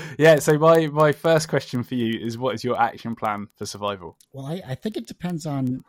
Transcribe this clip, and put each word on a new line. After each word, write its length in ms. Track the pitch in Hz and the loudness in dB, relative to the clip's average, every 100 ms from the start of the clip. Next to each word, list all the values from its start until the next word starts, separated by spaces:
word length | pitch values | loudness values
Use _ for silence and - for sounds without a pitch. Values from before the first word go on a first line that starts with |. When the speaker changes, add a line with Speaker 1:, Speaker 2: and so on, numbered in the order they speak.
| - - | -10 4
Speaker 1:
yeah, 220 | 160 151 | 6 6
so 180 | 156 151 | 4 4
my, 300 | 160 165 156 | 6 6 4
my 240 | 147 151 | 2 2
first 360 | 143 165 160 160 | 2 2 2 2
question 360 | 143 - 127 | -2 -2 -6
for 120 | 117 127 | -4 -2
you 240 | 113 113 | -2 -2
is, 180 | 113 117 | -6 -4
what 180 | 127 110 | -4 -4
is 80 | |
your 140 | 123 110 | -4 0
action 380 | 117 - 113 113 | 0 -2 -10 -6
plan 320 | 110 104 101 - | -6 -6 -10 -12
for 100 | 104 | -14
survival? 520 | 101 104 98 82 _ _ | -6 -6 -6 -12 _ _
Speaker 2:
Well, 120 | 135 139 | -14 -10
I, 160 | 180 127 | -10 -10
I 80 | 127 | -10
think 220 | 220 123 | -8 -10
it 100 | 117 | -14
depends 380 | - 175 165 160 | -12 -8 -8 -6
on, 380 | 139 127 127 | -4 -4 -6